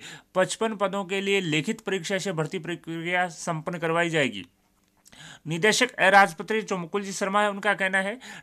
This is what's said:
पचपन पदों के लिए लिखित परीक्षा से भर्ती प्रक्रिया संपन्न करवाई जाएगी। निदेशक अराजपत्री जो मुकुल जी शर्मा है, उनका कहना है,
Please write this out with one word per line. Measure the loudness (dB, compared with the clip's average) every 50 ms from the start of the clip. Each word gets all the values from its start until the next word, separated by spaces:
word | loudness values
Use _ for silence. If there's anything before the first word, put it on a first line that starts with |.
| -8 -16 -18 -18 -20 _ 0
पचपन | 0 2 2 0 -2 -2 -2 0
पदों | -2 -2 -2 -2 -4 -4
के | -2 -4 -2
लिए | 0 2 0 0
लिखित | 2 2 0 0 0 0 -4 -6
परीक्षा | -4 -4 -4 -4 -2 -2 -4 -2
से | -2 -4
भर्ती | -2 -2 -4 -4 -4 -8
प्रक्रिया | -6 -6 -10 -8 -8 -10 -8 -6 -4 -2 0 0 0 0
संपन्न | -4 -8 -6 -4 -4 -4 -4 -6 -6 -4
करवाई | -2 0 2 2 2 2
जाएगी। | 2 2 2 2 0 -6 -14 _ _ _ _ _ _ _ _ _ _ _ _ -20 -20 -20 -20 -20 -20 -16 _ -6
निदेशक | -4 2 2 4 4 4 2 0
अराजपत्री | 2 4 4 8 10 10 8 8 4 -8 -6 -4 -2 -2
जो | -2 -2 -4 -4
मुकुल | -4 -4 -6 -6
जी | -4 -4
शर्मा | -4 -4 -4 0 2 2
है, | 2 2
उनका | 0 -2 0 0 0
कहना | 2 0 0 0 0
है, | -2 -2 -6 -8 -12 -18 -18 -18